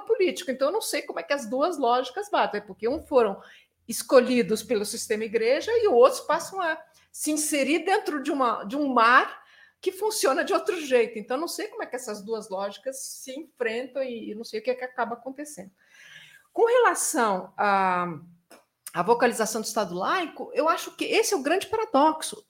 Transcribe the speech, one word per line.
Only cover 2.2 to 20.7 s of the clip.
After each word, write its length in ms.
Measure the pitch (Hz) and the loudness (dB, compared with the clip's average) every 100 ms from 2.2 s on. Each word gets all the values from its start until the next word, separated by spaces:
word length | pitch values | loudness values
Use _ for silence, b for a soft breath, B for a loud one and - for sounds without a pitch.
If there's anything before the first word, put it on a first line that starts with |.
| 415 | -2
batem, 300 | 311 208 208 | 0 0 -2
porque 260 | 202 190 220 | -8 -6 -4
um 140 | 294 | -4
foram 400 | - 269 214 190 B B B _ - | 2 4 4 0 B B B _ -10
escolhidos 720 | - - 269 233 247 180 214 | -8 6 6 6 2 2 0
pelo 220 | - 214 | -2 -2
sistema 400 | 208 226 - 214 | -2 -6 -4 -4
igreja 480 | 220 220 226 294 415 466 | -2 0 2 2 2 2
e 60 | 415 | 4
outros 320 | 240 262 - | 8 8 6
passam 400 | - 320 - 381 | -2 -2 -2 -4
a 180 | 339 320 - b b | -2 -4 -8 b b
se 220 | - 302 | -8 -4
inserir 480 | 302 - 294 262 339 | -2 0 0 2 0
dentro 420 | 330 403 392 294 | 2 0 0 -4
de 80 | 262 | -2
uma, 320 | 285 247 - | 0 0 -2
de 120 | 196 277 | -4 -4
um 160 | 285 | 0
mar 500 | 247 226 262 392 - b b b b | 4 6 6 4 -8 b b b b
que 100 | 359 | -6
funciona 540 | 381 427 415 - 262 | -2 -4 0 0 0
de 80 | 269 | 0
outro 260 | 349 339 359 | 0 0 -4
jeito. 380 | 285 247 226 226 | 2 2 2 -4
Então, 180 | 208 254 | -6 -4
não 120 | 330 | -4
sei 180 | - 427 | -6 -8
como 160 | 466 | -8
é 40 | 330 | -10
que 100 | 262 | -8
essas 260 | 247 202 | -10 -10
duas 260 | 196 226 196 | -6 -8 -6
lógicas 520 | 190 202 202 269 262 | -6 -8 -8 -12 -10
se 320 | - - - | -12 -14 -12
enfrentam 720 | 262 320 - 226 226 254 277 | -12 -12 -6 -4 -4 -6 -6
e, 280 | 262 233 214 | -6 -8 -10
e 40 | |
não 100 | 214 | -10
sei 160 | 226 220 | -10 -6
o 20 | |
que 80 | 233 | -4
é 40 | |
que 100 | 254 | -4
acaba 300 | 254 - 226 | -4 -4 -4
acontecendo. 580 | 233 262 269 294 - 190 _ B B B B B B B | -6 -12 -12 -14 -14 -20 _ B B B B B B B
Com 140 | - 453 | 2 4
relação 840 | 494 453 339 - 311 220 185 185 - | 6 4 2 -2 0 2 0 -6 -2
à, 500 | 202 196 190 180 175 151 - - _ - _ _ - | 2 4 4 0 -2 -6 -14 -20 _ -20 _ _ -10
à 100 | 165 | -2
vocalização 580 | 175 240 247 233 214 226 | 2 4 4 2 -2 -2
do 60 | 208 | -4
Estado 280 | 226 196 | -4 -4
laico, 560 | 175 220 370 320 - - | -4 -2 -2 -4 -10 -8
eu 140 | - | -2
acho 260 | 311 | 0